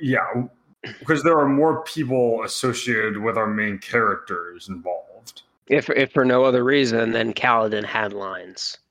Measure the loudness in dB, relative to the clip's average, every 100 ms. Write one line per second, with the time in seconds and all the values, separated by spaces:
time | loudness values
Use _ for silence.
0 | -2 0 0 -4 -6 -10 _ _ -18 -8
1 | -2 2 4 4 4 4 2 0 -4 -6
2 | 0 2 2 0 -2 -4 -2 -2 -2 0
3 | 0 -2 -2 0 0 0 -2 -4 -2 0
4 | 2 -2 -6 -10 -10 -14 -14 -10 -8 -8
5 | -10 -20 -20 -20 -20 _ 0 0 2 0
6 | 2 2 4 4 4 4 4 2 2 2
7 | 0 0 -2 0 2 2 2 -2 -4 -4
8 | -4 -6 -8 -10 -14 -12 -10 -12 _